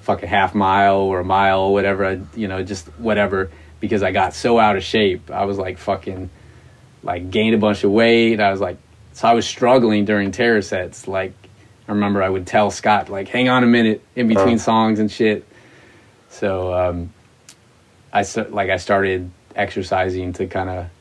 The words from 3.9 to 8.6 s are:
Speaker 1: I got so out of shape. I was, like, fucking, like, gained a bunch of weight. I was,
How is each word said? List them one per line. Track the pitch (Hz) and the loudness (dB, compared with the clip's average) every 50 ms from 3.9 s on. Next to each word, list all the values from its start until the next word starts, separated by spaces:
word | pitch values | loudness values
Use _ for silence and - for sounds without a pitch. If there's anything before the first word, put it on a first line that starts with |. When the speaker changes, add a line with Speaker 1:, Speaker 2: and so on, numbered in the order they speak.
| 113 104 98 | -2 0 0
Speaker 1:
I | 95 92 | 0 0
got | 101 95 90 - | 0 0 -2 -2
so | - - 120 120 117 | -4 0 2 4 4
out | 110 107 101 | 4 4 2
of | 98 92 | 0 -2
shape. | - - 113 107 98 90 87 - - | -2 0 2 2 2 0 -2 -6 -10
I | - 92 98 | -6 -4 -4
was, | 101 101 98 | -2 -2 -4
like, | 95 92 92 90 | -4 -6 -8 -8
fucking, | - - 98 95 - - 95 92 92 87 - - - - - - - - - _ - - _ _ - | -4 -4 -4 -4 -4 -10 -10 -10 -10 -12 -14 -18 -20 -20 -20 -20 -20 -20 -20 _ -20 -20 _ _ -8
like, | - - 87 90 92 | -8 -6 -6 -8 -4
gained | 95 110 107 110 113 | -2 0 2 2 2
a | 107 | 2
bunch | 104 107 104 98 - | 4 2 0 2 2
of | 101 98 | 2 4
weight. | 110 113 117 117 117 117 113 113 104 | 4 4 6 6 4 4 2 2 2
I | 104 98 | 2 0
was, | 95 95 | 0 0